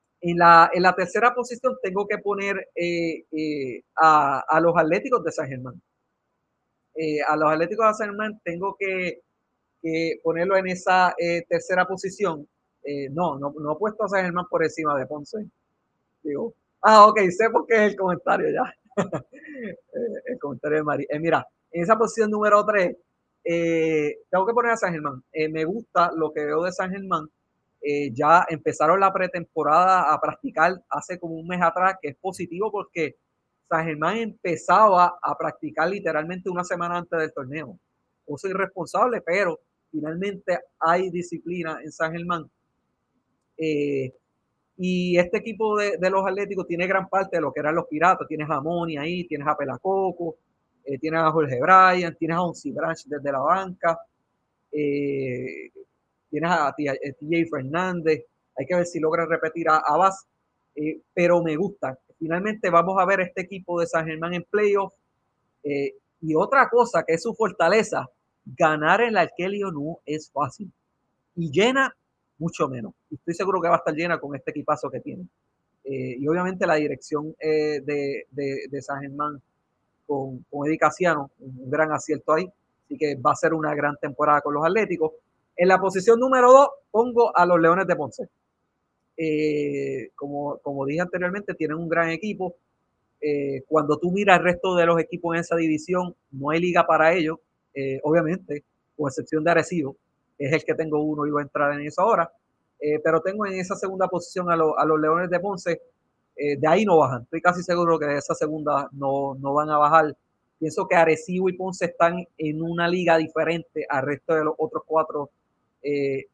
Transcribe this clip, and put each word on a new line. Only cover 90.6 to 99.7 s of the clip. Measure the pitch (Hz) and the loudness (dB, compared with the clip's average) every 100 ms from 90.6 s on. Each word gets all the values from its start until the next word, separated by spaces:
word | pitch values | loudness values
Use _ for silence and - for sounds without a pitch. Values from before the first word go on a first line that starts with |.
| 143 139 135 | -8 -6 -4
dije | 156 | -2
anteriormente, | 180 180 180 202 208 | -4 -2 -4 -4 -8
tienen | 175 156 160 | -4 -4 -4
un | 170 | -4
gran | 165 165 | -4 -4
equipo. | 165 214 202 185 - _ _ _ _ _ - | -4 -6 -6 -8 -10 _ _ _ _ _ -10
Eh, | 151 147 139 135 - | -6 -4 -4 -8 -2
cuando | 156 147 147 | 0 0 0
tú | 175 | -2
miras | 190 202 180 | 0 4 4
el | |
resto | 175 175 190 180 | 4 0 0 2
de | 170 | 4
los | 170 | 2
equipos | 160 175 170 165 | 0 -4 -4 -2
en | |
esa | 165 170 | -2 0
división, | 160 151 160 180 180 - _ | 0 -2 -2 -2 -4 -10 _
no | 135 139 | -8 -2
hay | 165 | 0
liga | 180 175 165 | 2 2 4
para | 156 156 | 4 4
ellos, | 180 156 165 _ _ _ | 4 0 -4 _ _ _
eh, | 139 135 135 | -8 -6 -4
obviamente, | 151 165 160 185 185 147 _ _ _ - | 0 2 2 -4 -8 -12 _ _ _ -6
con | 143 | -6
excepción | 139 - 156 | -6 -4 -2
de | 160 | 2
Arecibo, | 165 156 | 2 0